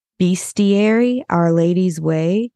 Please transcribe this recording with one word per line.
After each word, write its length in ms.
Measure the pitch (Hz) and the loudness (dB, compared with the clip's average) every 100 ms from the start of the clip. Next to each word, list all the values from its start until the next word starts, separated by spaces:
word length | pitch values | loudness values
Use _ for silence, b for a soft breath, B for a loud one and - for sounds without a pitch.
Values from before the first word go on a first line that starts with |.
| _ - | _ -2
Bestiary, 1000 | 180 180 - - 202 202 214 226 247 254 - | -2 -2 -6 -2 0 2 2 2 0 -2 -2
Our 240 | 170 170 | 0 2
Lady's 480 | 165 170 180 185 160 | 2 2 0 0 -2
Way, 520 | 156 160 165 202 240 | -4 -2 0 -2 -4